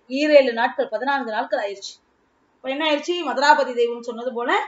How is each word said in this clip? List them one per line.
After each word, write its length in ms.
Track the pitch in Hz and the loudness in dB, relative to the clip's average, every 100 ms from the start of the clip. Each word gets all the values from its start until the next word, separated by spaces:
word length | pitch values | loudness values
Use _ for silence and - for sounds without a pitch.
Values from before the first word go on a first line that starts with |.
| - | -8
ஈரேழு 440 | 262 302 294 262 | -2 6 6 6
நாட்கள், 360 | 226 254 262 - | 2 -2 -2 -4
பதினான்கு 420 | 214 262 277 226 | -4 -2 -2 -2
நாட்கள் 300 | 214 262 269 | -6 -4 -4
ஆயிடுச்சு. 320 | 202 196 - - _ _ _ _ _ | -4 -8 -14 -18 _ _ _ _ _
இப்ப 160 | _ 262 | _ -8
என்ன 160 | 269 | -4
ஆயிடுச்சு? 300 | 311 294 294 349 | -2 -2 -2 -4
மதுராபதி 520 | 294 254 285 285 254 | -4 2 4 4 2
தெய்வம் 280 | 240 233 233 | 0 0 -2
சொன்னது 300 | - 226 247 | -10 -8 -8
போல, 180 | 233 247 403 | -4 0 0